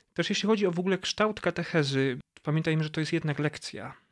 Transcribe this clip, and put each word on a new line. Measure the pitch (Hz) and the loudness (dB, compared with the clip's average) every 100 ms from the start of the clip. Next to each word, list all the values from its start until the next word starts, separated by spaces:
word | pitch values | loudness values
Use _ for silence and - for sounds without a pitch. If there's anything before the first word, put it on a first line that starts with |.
| _ | _
też | - 170 | -4 -2
jeśli | 196 202 | 0 2
chodzi | 214 196 | 2 2
o | |
w | 170 | 2
ogóle | 180 185 | 0 0
kształt | - - 214 214 | -2 0 0 2
katechezy, | 175 170 165 165 139 135 135 131 - - | -2 -2 0 2 2 2 0 -2 -10 -8
pamiętajmy, | - 156 160 156 | -2 0 2 0
że | 151 | 0
to | 160 | -2
jest | 151 | 0
jednak | 165 156 143 | 0 0 0
lekcja. | 147 - - - 120 - _ | -2 -2 -10 -10 -12 -14 _